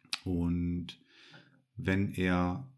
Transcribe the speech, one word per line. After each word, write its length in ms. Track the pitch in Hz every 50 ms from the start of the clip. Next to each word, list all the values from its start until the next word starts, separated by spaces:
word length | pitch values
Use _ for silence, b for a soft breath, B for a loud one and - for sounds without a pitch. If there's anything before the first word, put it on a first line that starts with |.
| _ - - - -
Und 760 | 95 90 85 87 87 87 87 87 87 87 87 85 - - - B B B B B B B B B B B B B B -
wenn 360 | - 87 90 95 98 98 101 -
er 580 | - 92 90 90 90 90 90 90 90 - - -